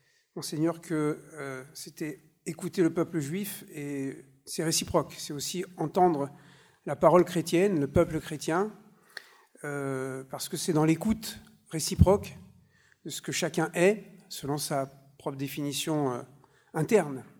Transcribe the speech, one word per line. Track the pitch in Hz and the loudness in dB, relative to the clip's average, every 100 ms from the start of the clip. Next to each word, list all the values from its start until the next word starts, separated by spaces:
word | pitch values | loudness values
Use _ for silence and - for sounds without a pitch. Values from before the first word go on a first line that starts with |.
| _ _ _ | _ _ _
Monseigneur, | 180 147 151 165 165 | -12 -6 0 0 -2
que, | - 160 151 - - | -4 -2 0 -2 -10
euh, | 156 139 131 139 | -14 -10 -10 -14
c'était | - - 143 156 - _ _ - | -16 -18 -10 -10 -10 _ _ -12
écouter | 160 180 - | -8 -4 2
le | 160 | 2
peuple | 170 156 170 | 2 -2 -2
juif, | 139 185 202 - - | -4 -4 -6 -10 -14
et | 151 143 143 135 - - _ | -12 -8 -6 -6 -8 -16 _
c'est | - - | -10 -4
réciproque. | 160 156 - 170 - - | -2 -2 0 0 0 -6
C'est | - | -10
aussi | 147 131 180 - - | -8 -6 -6 -8 -6
entendre | 160 196 180 151 139 - - - _ _ | -2 4 4 4 -2 -8 -20 -20 _ _
la | - 139 | -8 4
parole | 165 175 | 8 8
chrétienne, | 175 170 - 170 202 175 | 6 0 2 2 4 2
le | 139 | 2
peuple | 175 160 151 | 2 2 0
chrétien, | - 151 - 165 214 - - _ _ - - _ _ - | -6 -6 -2 0 0 -6 -20 _ _ -20 -20 _ _ -14
euh, | 147 143 139 135 131 131 | -8 -6 -4 -4 -6 -8
parce | 131 135 - | -10 -10 -8
que | 165 | -4
c'est | - | 0
dans | 156 | 4
l'écoute | 156 160 220 220 - - - _ _ | 4 4 0 -2 -6 -14 -18 _ _
réciproque | 160 - 185 180 196 - - - - _ _ _ _ | -6 -4 6 6 6 0 -14 -20 -20 _ _ _ _
de | 160 | -14
ce | - | -10
que | - | -6
chacun | 139 165 165 160 | -2 -2 0 0
est, | 180 180 214 - - - | 4 4 4 -4 -20 -16
selon | - 139 147 | -10 -4 -4
sa | - 143 135 - - - | -2 -2 -4 -10 -20 -12
propre | 156 135 | -10 -6
définition, | 139 - 143 139 - 151 143 | -8 -6 -6 -4 -2 0 0
euh, | 123 - - _ _ _ | -2 -8 -20 _ _ _
interne, | 160 151 214 151 131 - | -4 2 2 2 -6 -12